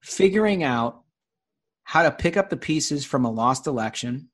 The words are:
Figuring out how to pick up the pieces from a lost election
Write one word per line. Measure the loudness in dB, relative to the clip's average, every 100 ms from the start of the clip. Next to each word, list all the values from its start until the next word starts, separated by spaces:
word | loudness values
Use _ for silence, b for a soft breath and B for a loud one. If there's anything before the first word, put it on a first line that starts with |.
Figuring | -14 2 4 4 2 2
out | 0 0 -2 -6 _ _ _ _ _ _ _ _ 0
how | 4
to | 4
pick | 2 -2 0
up | -2
the | -4
pieces | -2 -2 -2 -6 -4
from | -2
a | -2
lost | 0 0 0 -4
election | -4 -6 -6 -8 -10 -12